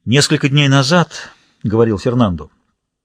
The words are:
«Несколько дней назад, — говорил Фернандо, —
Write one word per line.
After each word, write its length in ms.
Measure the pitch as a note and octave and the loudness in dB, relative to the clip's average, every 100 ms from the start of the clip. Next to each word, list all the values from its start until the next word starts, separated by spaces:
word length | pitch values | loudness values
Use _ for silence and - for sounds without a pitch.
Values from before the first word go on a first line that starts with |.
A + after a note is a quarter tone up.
| - | -2
«Несколько 420 | B2+ C#3+ D3+ D3 | 0 0 0 0
дней 200 | C#3+ C#3+ | 0 2
назад, — 640 | C#3 C3+ F3+ D#3+ - - - _ _ | 2 2 0 0 -6 -20 -20 _ _
говорил 360 | A2+ G#2+ A2+ G2+ | -4 0 0 0
Фернандо, — 500 | - B2 A2+ E2+ D2+ _ _ _ _ _ | -2 0 0 -2 -10 _ _ _ _ _